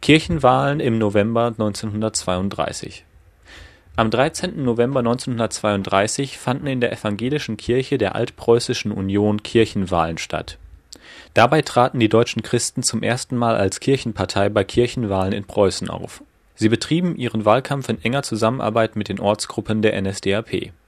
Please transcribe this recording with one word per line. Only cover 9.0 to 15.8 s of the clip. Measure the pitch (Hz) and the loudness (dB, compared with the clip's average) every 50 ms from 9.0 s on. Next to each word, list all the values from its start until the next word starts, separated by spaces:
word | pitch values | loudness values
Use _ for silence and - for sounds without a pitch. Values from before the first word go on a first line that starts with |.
| 95 98 98 101 104 104 104 104 - | -2 0 2 2 2 2 2 0 -4
Kirchenwahlen | - - 117 113 107 - 104 95 87 92 85 80 82 82 | 0 2 2 2 4 2 -4 -2 0 2 0 0 0 -2
statt. | 76 - - - 80 - - - - - - - - _ _ - - - - - - - - _ | -6 -8 -6 -6 -6 -6 -8 -14 -18 -20 -20 -20 -20 _ _ -20 -20 -20 -20 -20 -20 -20 -2 _
Dabei | - 113 127 147 160 147 | 6 6 6 6 2 2
traten | - - - 120 131 - 131 | 2 4 4 4 4 4 2
die | 117 107 | 2 4
deutschen | 104 110 120 - - - 113 | 6 4 4 4 0 -6 -4
Christen | - - 120 - - - - 123 | -2 -2 -2 -2 -2 -6 -4 -4
zum | - - 113 113 | -2 -2 -2 -2
ersten | 104 117 123 - _ - | -2 -2 -2 -4 _ -2
Mal | 120 120 113 113 | 0 0 2 2
als | 110 98 95 95 - | 2 2 0 -2 -2
Kirchenpartei | - - 135 131 - 117 107 - 98 90 - 98 98 104 | 0 0 0 0 0 -6 -4 -4 -4 -2 0 0 0 2
bei | 104 107 98 | 2 0 0
Kirchenwahlen | - - - 120 120 - - 120 104 98 95 95 95 104 | 0 2 2 2 2 0 -2 -2 -2 0 0 0 0 -2
in | 107 101 | -4 -6
Preußen | - - - 104 95 - - | -6 0 2 2 2 2 -2